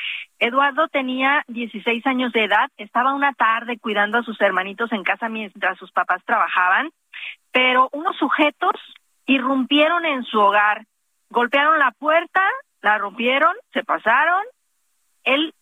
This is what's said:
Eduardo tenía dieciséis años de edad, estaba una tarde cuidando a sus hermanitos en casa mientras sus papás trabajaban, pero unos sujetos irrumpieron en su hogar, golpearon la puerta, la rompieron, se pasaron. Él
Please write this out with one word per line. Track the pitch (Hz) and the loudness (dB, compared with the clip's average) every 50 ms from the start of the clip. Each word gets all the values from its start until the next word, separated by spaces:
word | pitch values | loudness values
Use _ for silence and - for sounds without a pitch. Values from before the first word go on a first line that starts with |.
| - - - - - - _ - | -10 -10 -10 -10 -12 -16 _ -4
Eduardo | - 240 240 269 277 285 269 277 320 320 | -4 0 2 2 2 2 2 0 -2 -2
tenía | - 285 262 254 254 262 262 269 277 294 285 - | -2 -4 -4 -4 -2 -2 0 0 0 0 -2 -4
dieciséis | 233 233 240 214 - 208 180 240 226 233 220 | -8 -8 -8 -8 -10 -6 -4 -4 -4 -2 -2
años | 277 262 254 254 247 214 | -2 -2 0 -2 -2 0
de | 233 214 | 0 0
edad, | 196 202 214 247 277 _ | 2 2 0 0 0 _
estaba | - 208 214 - 233 247 269 277 | -10 -16 -6 -2 -2 0 0 0
una | 277 277 285 262 | 0 0 -2 0
tarde | - 240 220 226 233 233 226 247 220 | 0 0 0 0 0 -4 -6 -10 -8
cuidando | - 226 208 208 208 208 214 240 | -6 -4 -2 0 0 0 0 -2
a | 240 | -2
sus | 233 214 - 220 | -4 -2 0 0
hermanitos | 226 190 185 185 196 202 - 233 226 247 | 0 2 0 -2 -4 -6 -6 -4 -4 -4
en | 202 180 | -4 -2
casa | 180 196 202 233 226 | -4 -4 -4 -4 -6
mientras | 220 220 220 196 - 208 196 180 185 - | -8 -8 -10 -12 -10 -6 -4 -4 -4 -6
sus | 185 180 | -10 -8
papás | - 190 175 - 185 185 - | -4 -4 -2 -2 -2 -4 -2
trabajaban, | - 233 214 180 160 - 185 180 180 190 214 262 330 - _ _ _ - - - - - - _ _ | -2 0 0 0 0 0 0 2 2 2 2 0 -2 -8 _ _ _ -20 -16 -16 -16 -16 -18 _ _
pero | - 254 254 254 254 254 262 262 - | 0 0 2 4 4 4 2 2 0
unos | 285 320 381 381 - | -4 -4 -4 -2 -2
sujetos | 320 277 - - 311 294 - _ 359 370 415 - - - - - _ _ _ _ _ | 0 0 2 2 2 0 0 _ 0 -2 -2 -2 -6 -20 -20 -20 _ _ _ _ _
irrumpieron | - 262 269 240 262 269 269 254 - 285 294 302 311 339 349 339 | 0 0 0 2 0 0 0 0 2 2 2 4 4 2 0 0
en | 320 285 262 233 | -2 -4 -4 -6
su | - - 220 | -4 0 2
hogar, | 202 196 202 208 208 208 208 214 220 _ _ _ _ _ _ _ _ _ | 4 4 4 4 4 2 0 -2 -6 _ _ _ _ _ _ _ _ _
golpearon | 214 226 240 240 277 277 285 302 320 311 | -2 -2 0 0 0 2 2 4 4 4
la | 285 262 226 | 2 2 0
puerta, | _ 262 302 311 330 349 330 - 370 381 392 466 539 - _ _ _ - | _ -2 0 2 2 0 0 0 0 2 0 0 -4 -8 _ _ _ 0
la | 208 214 214 | 0 0 0
rompieron, | 202 202 190 240 233 240 262 277 302 330 370 466 - _ - | -2 -4 -6 -4 -2 0 2 2 2 2 0 -2 -8 _ -8
se | - 226 | -6 -4
pasaron. | - - - - 214 233 269 302 330 349 381 415 494 - _ _ _ _ _ _ _ _ _ _ _ _ _ - | -2 -2 -2 0 2 2 2 4 2 2 0 -2 -4 -10 _ _ _ _ _ _ _ _ _ _ _ _ _ -4
Él | - 262 285 320 311 - _ | -2 0 0 0 -4 -8 _